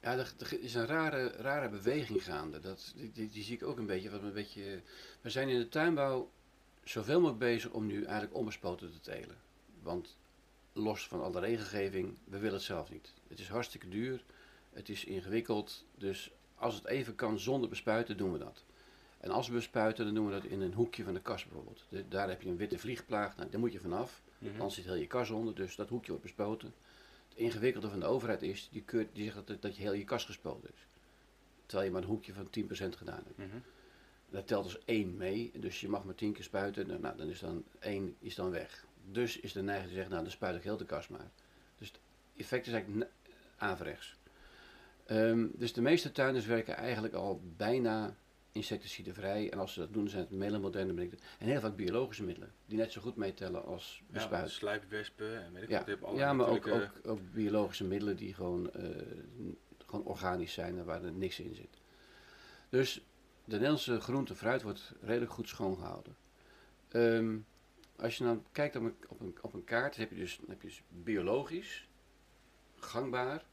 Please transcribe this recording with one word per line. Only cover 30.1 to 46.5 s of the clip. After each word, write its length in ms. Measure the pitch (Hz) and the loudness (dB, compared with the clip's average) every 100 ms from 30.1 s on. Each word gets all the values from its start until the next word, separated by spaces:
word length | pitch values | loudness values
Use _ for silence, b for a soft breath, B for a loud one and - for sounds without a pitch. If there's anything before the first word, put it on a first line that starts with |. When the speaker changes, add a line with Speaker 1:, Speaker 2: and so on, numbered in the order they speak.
| 120 - | -2 -2
Speaker 1:
gespoten 440 | 104 - 65 - | -6 -8 -8 -12
is. 140 | - - - b b b - - - - | -18 -20 -20 b b b -20 -20 -20 -2
Terwijl 220 | 95 95 | 2 2
je 60 | |
maar 100 | 92 | 2
een 60 | 90 | 0
hoekje 240 | 110 - | -2 -2
van 160 | 98 92 | -10 -6
tien 160 | 110 98 | -4 -2
procent 300 | 92 95 85 | -2 -4 -4
gedaan 280 | 85 85 - | -8 -10 -10
hebt. 120 | - | -12
Speaker 2:
Mhm. 200 | 95 110 - B B B B B - | -10 -10 -12 B B B B B -8
Speaker 1:
Dat 180 | 98 95 | -8 2
telt 160 | 104 | 2
als 160 | 95 90 - | 2 -6 0
één 320 | 113 95 90 | 2 2 0
mee, 340 | 92 104 117 - | 0 0 -2 -4
dus 220 | 90 - | -4 -4
je 80 | 98 | -2
mag 140 | 101 | -2
maar 120 | 98 92 | -2 -2
tien 180 | 107 | -2
keer 100 | 101 | -2
spuiten, 440 | - 98 98 98 98 | -2 0 0 -2 -4
nou, 120 | - | -2
nou, 180 | - - | -4 -4
dan 120 | 78 | -6
is 100 | 90 | -6
dan 240 | 85 85 - - | -4 -6 -8 -8
één 360 | - 98 98 - | -4 -2 -2 -6
is 160 | - - | -10 -4
dan 140 | 92 | -2
weg. 340 | 85 85 - - - 95 | -2 -4 -12 -20 -20 -6
Dus 280 | 98 120 - | 0 0 -2
is 140 | - | -6
de 80 | 98 | -2
neiging 260 | 98 101 90 | 0 -2 -2
te 60 | |
zeggen, 180 | 92 92 | -4 -2
nou, 120 | 90 | -2
dan 80 | 82 | -2
spuit 240 | - 92 87 | -2 -2 -2
ik 80 | |
heel 140 | 95 107 | -2 -4
de 80 | 87 | -2
kas 220 | 73 - | -4 -4
maar. 240 | - - - B B B - | -12 -12 -18 B B B -14
Dus 100 | 107 | -14
het 120 | - - - - - | -14 -20 -20 -20 -12
effect 320 | - 127 120 | 0 0 2
is 60 | |
eigenlijk 300 | 117 104 104 - | -2 0 0 -2
ne-, 280 | - - - - - | -6 -20 -20 -20 -4
averechts. 580 | 104 90 76 71 - - - B B B B B B B - | -2 0 -4 -6 -12 -16 -20 B B B B B B B 2
Ehm, 420 | 110 113 117 113 | 6 8 6 4
dus 200 | - 120 | 2 -2
de 80 | - | 4
meeste 300 | 127 175 - | 6 6 6
tuinders 340 | - 135 131 | 4 4 4
werken 300 | 107 | 4